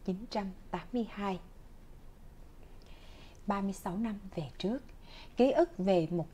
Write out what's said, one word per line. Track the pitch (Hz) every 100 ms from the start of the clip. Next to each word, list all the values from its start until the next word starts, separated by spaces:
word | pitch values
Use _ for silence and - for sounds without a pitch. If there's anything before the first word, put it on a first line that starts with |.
| -
chín | 185 247
trăm | 214 196 - -
tám | 180 -
mươi | 247 214
hai. | 208 202 180 - - - - - - - - - - - - - - - - - - - - -
Ba | 202
mươi | 196
sáu | 190 196 185
năm | 226 208 190 -
về | 139 -
trước, | 185 262 - - - - - -
ký | 262
ức | 294 339 -
về | 185 180 160
một | 175 156